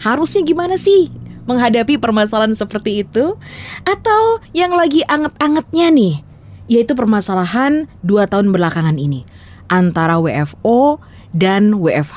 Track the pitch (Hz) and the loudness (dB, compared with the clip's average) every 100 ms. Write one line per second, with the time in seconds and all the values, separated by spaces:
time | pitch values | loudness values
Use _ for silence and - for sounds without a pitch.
0 | 214 254 320 403 320 330 349 370 392 392 | -4 -2 0 -2 0 0 0 -2 4 4
1 | 330 - - - - 247 240 233 226 285 | 2 -4 -18 -16 -4 0 2 2 2 0
2 | 214 214 208 214 220 220 202 214 220 208 | 0 0 0 0 -2 -2 -4 -6 -4 -4
3 | 185 214 294 427 - - - - - 392 | -4 -2 -2 -4 -12 -18 -16 -10 -4 -2
4 | 453 427 440 453 - 320 359 349 330 294 | 0 2 2 -2 -4 -2 0 2 2 0
5 | - 294 302 - 302 311 311 320 339 311 | 0 -2 -2 -2 0 0 -2 0 4 4
6 | 196 147 - - - - - 233 233 262 | 2 -2 -10 -20 -20 -20 0 0 2 0
7 | 233 214 190 185 180 214 269 302 311 - | 0 0 0 -4 -2 -2 0 -2 -4 -8
8 | 175 202 202 202 202 185 170 170 160 156 | 0 0 2 0 0 2 0 0 -2 -2
9 | 143 135 120 - - - - 180 180 165 | -4 -6 -10 -20 -20 -20 -2 0 2 2
10 | 165 165 165 120 147 - 214 240 277 302 | 0 0 0 -2 -4 -4 0 2 2 0
11 | - - - 165 185 196 208 208 160 143 | -8 -20 -8 -2 0 2 2 2 0 0
12 | 151 | -4